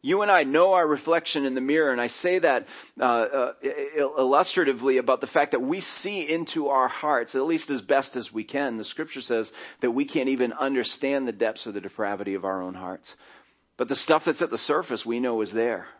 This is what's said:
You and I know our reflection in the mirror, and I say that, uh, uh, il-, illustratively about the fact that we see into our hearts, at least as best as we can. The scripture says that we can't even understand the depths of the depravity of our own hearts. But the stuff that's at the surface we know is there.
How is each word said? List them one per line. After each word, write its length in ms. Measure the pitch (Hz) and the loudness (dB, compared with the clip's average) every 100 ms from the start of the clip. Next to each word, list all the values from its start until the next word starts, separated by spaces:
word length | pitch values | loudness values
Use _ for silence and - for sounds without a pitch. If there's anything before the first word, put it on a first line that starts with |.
You 200 | 131 190 | 2 2
and 100 | 208 | 6
I 120 | 185 | 4
know 320 | 139 147 180 | 6 6 6
our 120 | 185 160 | 6 4
reflection 600 | 147 - 165 160 151 139 | 0 2 0 0 -2 -2
in 80 | |
the 80 | 131 | -2
mirror, 280 | 131 156 151 | 0 2 2
and 80 | 123 | 2
I 100 | 120 | -2
say 300 | - 180 185 | -2 0 2
that, 300 | 165 127 - - - - | 4 2 -2 -18 -20 -2
uh, 40 | |
uh, 480 | 127 120 113 139 127 - 135 143 139 156 | 2 2 2 0 -2 -2 -6 -4 -6 -2
il-, 180 | 139 139 | 0 2
illustratively 800 | 131 139 185 - 151 123 131 131 | 4 4 4 2 2 2 2 2
about 240 | 123 127 | 4 0
the 40 | 127 | 2
fact 260 | 160 147 | 0 2
that 100 | 131 | 0
we 180 | 127 185 | 0 -4
see 480 | 175 - 190 202 151 | -4 -6 -6 -6 -2
into 400 | 165 165 160 143 | -4 -2 -4 0
our 200 | 139 127 | 2 2
hearts, 460 | - 151 135 117 | 0 0 0 0
at 120 | 131 147 | -2 0
least 240 | 165 - | 0 -2
as 100 | 135 | -6
best 340 | 98 139 135 | 0 0 0
as 160 | 127 113 | -8 -6
we 140 | 110 | -8
can. 320 | 107 139 139 113 | -6 -2 -2 -4
The 80 | |
scripture 380 | 107 - 156 135 | -8 -8 -10 -8
says 320 | 127 117 107 - - - | -2 -2 -2 -10 -18 -2
that 120 | 127 | 0
we 120 | 120 | 2
can't 240 | 143 160 131 | 0 0 0
even 240 | 135 123 | 2 0
understand 760 | - 131 135 120 - 135 139 127 | 0 -2 0 -2 -4 -2 -2 -2
the 60 | |
depths 320 | 107 113 113 | -2 -2 -2
of 80 | 117 | -8
the 80 | 101 | -8
depravity 540 | 95 - 104 101 101 | -10 -6 -4 -4 -4
of 100 | 98 | -4
our 160 | 95 95 | -2 -4
own 140 | 92 | -6
hearts. 400 | 92 92 92 - - - - _ _ _ - | -8 -10 -12 -14 -20 -20 -20 _ _ _ -8
But 100 | 120 | -4
the 60 | |
stuff 320 | 135 - 156 - | -4 2 2 2
that's 160 | 151 | -2
at 80 | 175 | -2
the 80 | 113 | -4
surface 480 | - 151 170 117 113 | -2 -2 -2 -6 -4
we 140 | 120 | -2
know 200 | 127 113 | -2 -2
is 120 | 104 | -2
there. 360 | 107 117 101 87 - | 0 0 -2 -8 -20